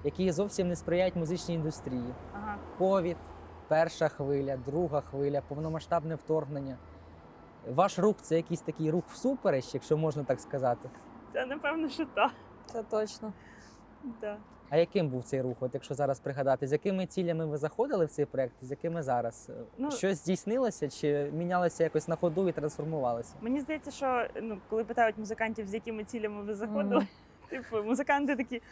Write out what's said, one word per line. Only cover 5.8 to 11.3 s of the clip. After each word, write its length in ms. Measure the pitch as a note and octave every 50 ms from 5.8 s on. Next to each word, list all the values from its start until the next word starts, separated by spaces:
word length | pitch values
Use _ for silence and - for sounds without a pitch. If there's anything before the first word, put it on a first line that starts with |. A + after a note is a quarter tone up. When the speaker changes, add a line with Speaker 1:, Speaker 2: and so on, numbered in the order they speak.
| - - F3 E3+ C#3+ D#3+ D#3+
Speaker 1:
вторгнення. 600 | C#3+ - - D#3+ D#3 D3 C#3 D3 C#3+ C#3 C3+ C3 B2 - - - - - - - - - - - - - - - - - -
Ваш 300 | B2 C#3 F#3 G3 - -
рух — 160 | F3 G#3+ G#3 -
це 140 | - - D#3+
якийсь 260 | E3 E3 - E3+ E3
такий 300 | - - D#3 - D#3+ D#3
рух 120 | D#3+ F3+ E3 -
всупереч, 680 | - - - B3 C#4 B3+ - G3+ D3+ C3+ B2 - -
якщо 240 | C3+ - - D#3 D3+
можна 260 | D#3+ D#3+ C#3+ D3 C#3
так 160 | - C3+ B2
сказати? 500 | - - - C#3 B2+ B2+ A#2+ - - B2+ - - - - - - - -